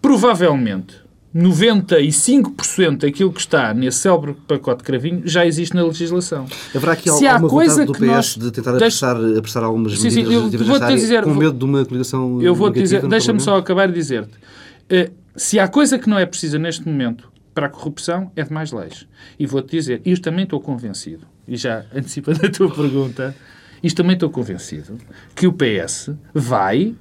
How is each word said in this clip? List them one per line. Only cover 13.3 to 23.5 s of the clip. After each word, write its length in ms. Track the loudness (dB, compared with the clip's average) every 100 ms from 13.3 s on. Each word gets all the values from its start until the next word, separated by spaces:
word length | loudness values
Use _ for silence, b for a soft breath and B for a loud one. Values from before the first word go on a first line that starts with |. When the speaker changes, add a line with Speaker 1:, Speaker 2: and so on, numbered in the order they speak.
| 0
Speaker 2:
Parlamento? 40 |
Speaker 1:
só 140 | 2 0
acabar 300 | 2 2 2
de 60 |
dizer-te. 400 | 0 -4 -4 -6 -16 B B B B _
Eh, 220 | 0 0 -6 _
se 260 | -8 -2 2
há 80 | 2
coisa 280 | 4 2 2
que 120 | 0
não 100 | 0
é 60 | 0
precisa 340 | -4 -4 -4
neste 260 | -4 -6 -6
momento 480 | -4 -4 -6 -14 _ _
para 140 | -6 -6
a 20 |
corrupção, 640 | -6 -12 -10 -6 -6 -6 -8
é 80 |
de 80 | -8
mais 220 | -8 -8
leis. 340 | -10 -12 -18 -20 B B B
E 60 | -4
vou-te 260 | -4 -4
dizer, 300 | -6 -4 -4 0
isto 180 | -2
também 200 | -2 -4
estou 160 | -4 -4
convencido, 680 | -6 -8 -8 -12 -14 -16 -20 _ -12
e 80 | -8
já 300 | -6 -6 -8 -10
antecipando 500 | -10 -8 -4 0 0
a 40 |
tua 200 | 2 0
pergunta, 640 | 2 -2 0 -4 -6 -10 -10 b